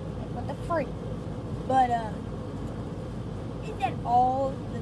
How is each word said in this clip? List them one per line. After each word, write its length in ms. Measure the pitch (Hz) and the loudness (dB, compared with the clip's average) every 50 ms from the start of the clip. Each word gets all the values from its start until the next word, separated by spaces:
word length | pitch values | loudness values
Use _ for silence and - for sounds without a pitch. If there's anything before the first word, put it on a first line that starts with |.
| - - - - | -6 -6 -6 -6
Like, 120 | - - - | -4 -4 -4
what 120 | - - | -4 -4
the 80 | - - - - | -4 -4 -4 0
freak? 200 | - 339 320 262 - - - - - - - - - - - - - - - - | 0 2 2 2 0 -4 -6 -6 -6 -6 -4 -6 -6 -6 -6 -6 -4 -4 -2 0
But, 240 | - 262 262 254 240 | 4 6 6 6 6
um, 220 | 240 233 226 214 - - - - - - - - - - - - - - - - - - - - - - - - - - - - - - - | 4 2 0 -2 -4 -6 -6 -6 -6 -6 -6 -6 -6 -6 -6 -6 -6 -6 -6 -6 -6 -6 -6 -6 -6 -6 -6 -6 -6 -6 -6 -6 -6 -6 -6
is 100 | 440 415 - | -6 -2 0
that 140 | 392 349 - - - | 0 0 0 0 2
all 480 | 240 240 247 254 254 262 269 277 269 - - - - 226 | 6 8 8 8 8 6 4 2 0 0 -2 -4 -4 -4
the 60 | 226 | -4